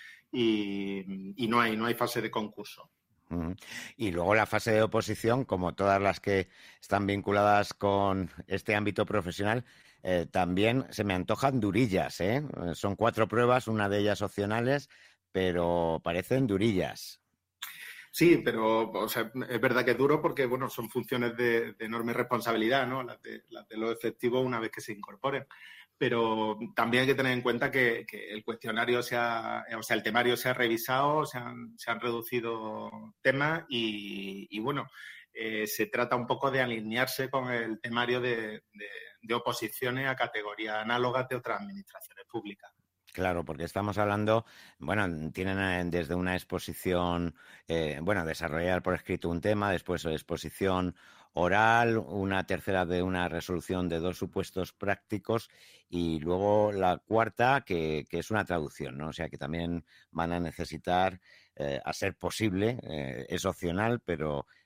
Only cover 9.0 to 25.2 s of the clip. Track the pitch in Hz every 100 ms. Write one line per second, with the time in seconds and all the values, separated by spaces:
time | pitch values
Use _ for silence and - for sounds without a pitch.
9 | 101 104 90 85 101 120 - - - _
10 | - 90 82 92 87 92 110 131 - -
11 | 101 90 87 107 139 131 104 95 127 92
12 | 69 - 90 131 151 - 87 78 101 98
13 | 113 110 104 107 120 127 113 110 101 104
14 | 104 101 101 - 101 113 120 143 - -
15 | - _ _ 95 92 87 85 87 82 80
16 | 87 85 - 131 131 95 113 95 69 -
17 | - - _ _ _ - - - - -
18 | - - 165 156 120 113 110 113 110 98
19 | 110 120 110 131 117 117 127 123 123 113
20 | 139 151 160 - 127 127 127 - 110 127
21 | - 127 120 113 120 117 117 - 110 117
22 | 117 120 123 120 113 113 110 135 123 131
23 | 120 110 113 110 _ 113 107 110 113 117
24 | 117 - 120 127 127 120 110 - - 101
25 | 104 101